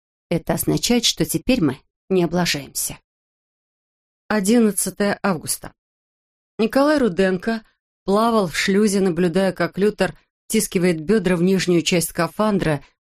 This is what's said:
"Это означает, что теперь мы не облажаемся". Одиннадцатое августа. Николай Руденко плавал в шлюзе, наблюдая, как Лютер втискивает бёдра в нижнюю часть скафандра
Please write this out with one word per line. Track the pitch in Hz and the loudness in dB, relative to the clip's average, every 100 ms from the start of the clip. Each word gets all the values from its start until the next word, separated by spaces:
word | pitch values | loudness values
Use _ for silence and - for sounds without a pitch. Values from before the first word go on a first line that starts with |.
| _ _ - | _ _ -6
"Это | 165 - | -4 -2
означает, | 160 - 151 - 240 | -4 -2 -2 0 0
что | - - | 0 -2
теперь | 160 160 - 247 | -2 -2 0 0
мы | 151 123 _ _ - | 0 -2 _ _ -2
не | 185 | 0
облажаемся". | 170 180 170 147 135 - - - _ _ _ _ _ _ _ _ _ _ _ _ - | 0 0 -2 -4 -8 -8 -8 -10 _ _ _ _ _ _ _ _ _ _ _ _ -4
Одиннадцатое | 214 190 240 214 196 190 - 202 - | -2 2 4 4 0 -6 -2 -2 -2
августа. | 202 160 - - - - _ _ _ _ _ _ _ - | -2 -4 -6 -10 -12 -20 _ _ _ _ _ _ _ -2
Николай | 220 269 285 302 | 0 2 2 2
Руденко | 233 165 190 185 226 226 - _ _ _ | 0 0 0 -2 -4 -8 -10 _ _ _
плавал | - 202 233 226 180 | -2 0 2 2 0
в | - | -2
шлюзе, | - 196 214 196 | 0 2 2 2
наблюдая, | 190 160 180 175 190 | 0 0 0 0 0
как | - 170 - | 0 -4 0
Лютер | 208 - 180 - _ _ - | -2 0 -4 -4 _ _ -4
втискивает | 220 208 190 180 160 | -2 0 0 0 0
бёдра | 151 220 180 180 | 0 0 0 2
в | |
нижнюю | 180 190 175 170 | 2 2 2 0
часть | 156 175 - | 2 -2 -2
скафандра | - 165 - 214 196 156 147 - _ | -4 -4 -2 0 0 0 -2 -6 _